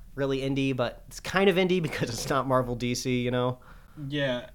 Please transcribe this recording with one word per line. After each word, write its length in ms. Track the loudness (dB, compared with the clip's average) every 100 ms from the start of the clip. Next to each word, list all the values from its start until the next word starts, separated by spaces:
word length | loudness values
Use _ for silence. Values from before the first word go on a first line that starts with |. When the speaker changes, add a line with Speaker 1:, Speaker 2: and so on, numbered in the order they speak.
| -16
Speaker 1:
really 260 | -4 -2 0
indie, 340 | 0 0 0
but 300 | 0 -2 -4 -16
it's 140 | -12
kind 280 | 0 4 6
of 60 | 6
indie 240 | 4 2
<laughs> 60 | 0
because 220 | -2 -4
it's 180 | -4 -2
not 180 | 0 2
Marvel 280 | 2 2
D 200 | -2 -2
C, 260 | -2 0 0
you 80 | 0
know? 300 | 0 0 -2 -10 -20 -20 -12 -8
Speaker 2:
Yeah, 400 | -2 -2 -2 -8